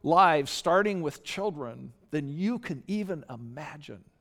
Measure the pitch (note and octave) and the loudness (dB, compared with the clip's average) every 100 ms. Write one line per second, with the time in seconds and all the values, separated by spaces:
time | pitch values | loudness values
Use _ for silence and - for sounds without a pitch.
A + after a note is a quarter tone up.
0 | C#3+ E3+ F#3 D3+ C#3 - E3+ F3+ G#3 F#3+ | 6 8 8 6 0 -2 4 4 4 0
1 | D3+ - - - G3+ D3 B2 A#2 C3 - | -4 -6 -10 -4 -4 -4 -10 -12 -16 -18
2 | _ D3+ C#3 D3 G3 A#3+ A#3+ C#3+ - G#3 | _ -4 -4 -2 -2 -2 -6 -10 -4 -4
3 | G3 E3 - A#2+ A#2 B2+ D3+ D3+ C#3+ G2+ | -4 -8 -8 -14 -12 -12 -14 -14 -16 -18
4 | _ _ | _ _